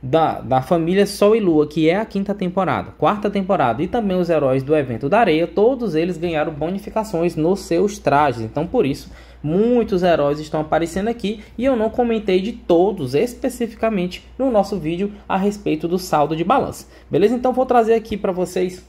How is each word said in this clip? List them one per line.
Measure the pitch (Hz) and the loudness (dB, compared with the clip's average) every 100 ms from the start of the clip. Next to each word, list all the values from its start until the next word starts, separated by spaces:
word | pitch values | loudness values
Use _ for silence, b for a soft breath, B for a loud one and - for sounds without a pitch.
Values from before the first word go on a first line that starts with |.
Da, | 127 160 147 - | 0 2 2 -2
da | 117 131 | 0 0
família | 131 175 160 190 202 | 2 0 2 2 2
Sol | - 208 | 2 4
e | 226 | 4
Lua, | 196 156 147 | 4 2 2
que | 170 160 | 2 2
é | 180 | 2
a | |
quinta | 220 202 196 | -2 -4 -4
temporada, | 202 180 185 180 113 90 - | -4 -2 0 0 -2 -4 0
quarta | 147 202 208 | 0 0 -2
temporada, | 196 185 185 131 117 | -2 -2 0 2 0
e | 175 | -2
também | 247 208 180 | -2 -2 0
os | 175 | 2
heróis | 160 135 135 | 2 2 0
do | 135 156 | 2 0
Evento | 135 113 143 | 0 -4 0
da | 202 | 2
Areia, | 226 156 170 | 4 2 0
todos | - 214 269 233 | 2 2 2 -2
eles | 156 170 165 | 0 -2 -2
ganharam | 175 156 156 | -4 -2 -2
bonificações | 151 156 190 - 220 208 165 170 | -4 -6 -6 -6 -6 -2 -2 -2
nos | 147 156 196 | 0 0 0
seus | - 170 202 208 | 0 0 0 -2
trajes. | - 139 147 117 | 0 4 2 0
Então, | 113 131 160 | -6 -6 -2
por | 254 | 0
isso, | 135 147 - B B B | 0 -2 -10 B B B
muitos | 143 175 226 247 220 185 | -2 2 2 2 2 0
heróis | 180 156 143 147 | 2 2 2 0
estão | 156 156 | -4 -6
aparecendo | 156 156 165 190 208 | 0 -2 0 -4 -4
aqui | 233 190 220 B - | -4 -6 -6 B -4
e | |
eu | 254 | 0
não | 247 220 | 0 -2
comentei | 220 240 226 214 185 | 0 0 0 2 0
de | 196 | 0
todos | 240 - 170 190 202 135 | -10 2 4 4 0 -2
especificamente | 139 240 - 269 254 233 - 220 214 180 - - - | 0 0 -2 -6 -4 -6 -2 -2 -2 -4 -6 -18 -4
no | 262 | 0
nosso | 214 196 202 | 2 0 -2
vídeo | 156 170 202 B B | -4 -4 -4 B B
a | 190 | 0
respeito | 202 202 - 156 170 | 0 -2 -4 -2 -2
do | 180 | -4
saldo | - 151 160 160 | 0 0 0 0
de | |
balança, | 175 262 - - - B B | 0 0 0 -8 -18 B B
beleza? | 139 208 | 2 2
Então, | 240 254 | 2 0
vou | 254 | 0
trazer | 262 240 220 | 2 4 4
aqui | 226 226 202 | 2 0 -4
pra | 196 | -4
vocês | 180 180 190 185 - | -2 -2 -2 -4 -6